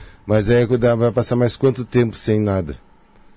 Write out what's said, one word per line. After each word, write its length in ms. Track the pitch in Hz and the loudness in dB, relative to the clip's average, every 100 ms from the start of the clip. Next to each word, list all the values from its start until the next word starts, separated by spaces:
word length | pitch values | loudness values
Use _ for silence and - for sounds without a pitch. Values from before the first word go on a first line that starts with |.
| - - - | -20 -16 -2
Mas 240 | 107 104 | 0 2
é 180 | 120 117 | 2 2
que 80 | 123 | 2
dá, 200 | 120 117 | 2 2
vai 140 | 117 | 0
passar 240 | 107 - 120 | 0 -2 0
mais 180 | 120 - | 0 0
quanto 300 | 135 127 113 | 0 0 -2
tempo 280 | 123 120 - | 0 0 -2
sem 240 | - 107 | -2 -2
nada? 360 | 104 95 78 67 - _ _ _ - | 0 -2 -4 -10 -18 _ _ _ -20